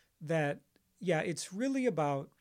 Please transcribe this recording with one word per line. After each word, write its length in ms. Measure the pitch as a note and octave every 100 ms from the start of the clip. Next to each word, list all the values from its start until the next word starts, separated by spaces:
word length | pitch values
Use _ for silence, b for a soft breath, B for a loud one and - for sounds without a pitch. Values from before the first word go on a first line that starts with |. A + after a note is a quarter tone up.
| b b
that, 400 | D3+ D#3+ D3 D3 _ _ _ -
yeah, 200 | F3+ D#3+
it's 320 | - E3 -
really 340 | F#3+ C4+ C4+ B3+
about 440 | D#3 D3 C#3 - _